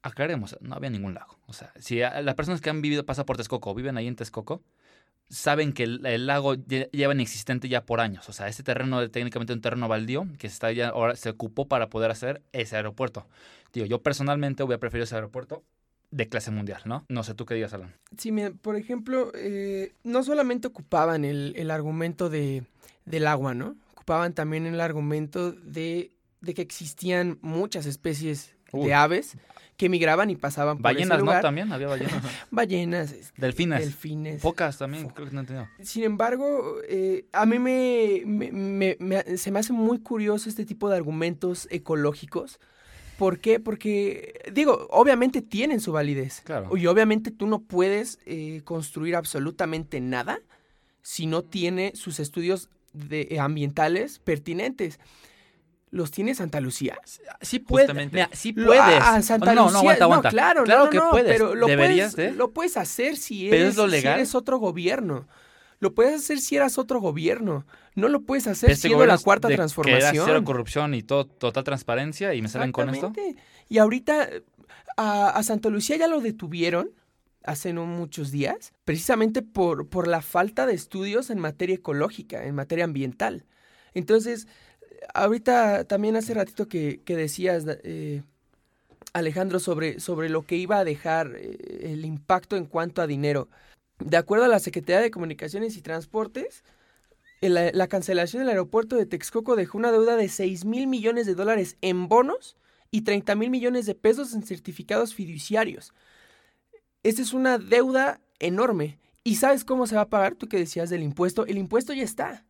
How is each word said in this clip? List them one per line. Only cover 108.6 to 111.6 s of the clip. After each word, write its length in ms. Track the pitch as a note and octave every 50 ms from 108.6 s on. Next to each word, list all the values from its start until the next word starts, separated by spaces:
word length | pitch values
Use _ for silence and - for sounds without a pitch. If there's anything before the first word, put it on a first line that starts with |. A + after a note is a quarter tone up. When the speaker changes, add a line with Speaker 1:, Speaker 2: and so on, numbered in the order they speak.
| A#3+ B3+ G#3 E3+ D3 D3+ C#3+ _ _ _ _ _ _
Speaker 2:
¿Y 120 | A#3 A3
sabes 280 | A3 - C4+ C#4 C4+ -
cómo 220 | - C4 B3+ B3
se 80 | G#3+ A3
va 60 | G#3+ G#3
a 60 | -
pagar? 260 | A3 G#3 F#3+ F#3+ F3+
Tú 120 | _ -
que 100 | - -
decías 320 | F#3+ E3+ D#3+ - F3 E3+ E3+
del 140 | F3+ F3 D#3
impuesto. 420 | D3 C#3+ - F3+ F#3 F3+ - A3
El 120 | - G#3
impuesto 360 | G3